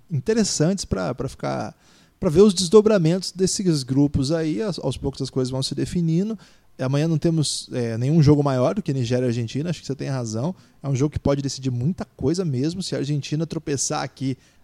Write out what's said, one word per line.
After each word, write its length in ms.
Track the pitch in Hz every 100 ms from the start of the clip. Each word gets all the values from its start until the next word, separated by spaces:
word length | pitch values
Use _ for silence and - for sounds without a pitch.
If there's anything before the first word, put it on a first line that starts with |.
| -
interessantes 760 | 143 - 226 202 - 156 196 -
pra, 300 | 190 175 -
pra 120 | 131
ficar, 480 | - 143 131 110 - _ _ _ _
pra 100 | 190
ver 120 | 151
os 120 | 214
desdobramentos 760 | 175 175 214 214 208 160 185 -
desses 520 | 175 185 - 185 151
grupos 480 | 123 135 143 143 131
aí. 300 | 165 160 180
Aos, 180 | 220 151
aos 180 | 143 -
poucos 240 | 139 -
as 100 | 135
coisas 200 | 135 127
vão 120 | 131
se 100 | 135
definindo. 640 | 135 135 180 165 160 208 220 - _ _ -
Amanhã 300 | 131 143 165
não 100 | 156
temos, 520 | 170 165 143 - -
é, 240 | 127 117 113
nenhum 240 | 131 165
jogo 220 | 143 147
maior 320 | 143 131 131 202
do 80 |
que 100 | -
Nigéria 320 | 135 117 127 127
e 20 |
Argentina, 400 | 117 113 127 151
acho 100 | 143
que 80 | -
você 80 | 135
tem 140 | 139
razão. 440 | 135 117 107 143 190 - _
É 40 | 139
um 80 | 131
jogo 160 | 147
que 80 | -
pode 220 | 139 143
decidir 300 | 139 - 131
muita 340 | 120 131 190 214
coisa 400 | - 131 175 180
mesmo. 380 | 127 147 185
Se 120 | 180 135
a 40 |
Argentina 480 | 135 147 - 151 160
tropeçar 560 | 165 156 139 - 151
aqui, 340 | 143 - 131 127 _ _